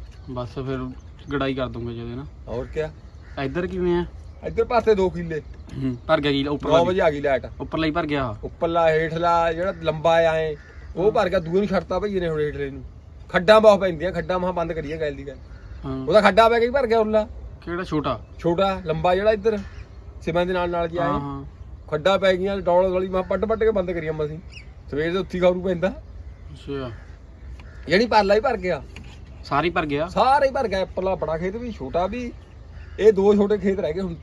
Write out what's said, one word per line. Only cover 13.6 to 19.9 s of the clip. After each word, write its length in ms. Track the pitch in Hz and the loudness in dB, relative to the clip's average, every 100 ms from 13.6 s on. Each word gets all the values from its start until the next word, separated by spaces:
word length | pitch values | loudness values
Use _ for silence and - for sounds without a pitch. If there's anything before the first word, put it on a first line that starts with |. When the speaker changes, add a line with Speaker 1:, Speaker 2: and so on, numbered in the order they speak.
Speaker 2:
ਬਹੁਤ 180 | 214 196 | 10 6
ਪੈਂਦੀਆਂ, 320 | 190 160 175 | 4 -2 -4
ਖੱਡਾਂ 280 | 175 165 185 | -4 -2 -2
ਮਹਾਂ 140 | 180 | -2
ਬੰਦ 200 | 170 165 | -2 -4
ਕਰੀਏ 240 | 165 143 160 | -4 -6 -4
ਗੱਲ 180 | 151 139 | -4 -6
ਦੀ 120 | 139 | -12
ਗੱਲ। 100 | 127 - - - - 135 | -14 -16 -18 -16 -12 -8
Speaker 1:
ਹਾਂ। 220 | 135 131 | -6 4
Speaker 2:
ਉਹਦਾ 140 | 190 | 6
ਖੱਡਾ 280 | 202 196 226 | 6 6 6
ਪੈ 100 | 233 | 6
ਗਿਆ 80 | 233 | 2
ਹੀ 60 | |
ਭਰ 140 | 277 240 | 2 2
ਗਿਆ 120 | 226 | 2
ਉਰਲਾ। 280 | 214 214 214 - - - - | 4 2 0 -6 -14 -14 -10
Speaker 1:
ਕਿਹੜਾ 180 | 175 | -8
ਛੋਟਾ? 360 | 180 151 143 - - - | -4 -4 -2 -6 -8 -6
Speaker 2:
ਛੋਟਾ, 420 | 165 170 196 185 170 | -2 2 0 0 -4
ਲੰਬਾ 300 | 160 175 185 | 0 2 2
ਜਿਹੜਾ 160 | 208 | 2
ਇੱਧਰ 260 | 214 214 208 202 - - | 2 0 -2 -6 -14 -16